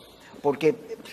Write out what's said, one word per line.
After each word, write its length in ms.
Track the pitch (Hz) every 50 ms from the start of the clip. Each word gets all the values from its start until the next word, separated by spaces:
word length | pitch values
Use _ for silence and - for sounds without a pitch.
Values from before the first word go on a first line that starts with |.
| - - - - - - - -
porque, 320 | - 143 131 - 156 156 151 151 - - - - - -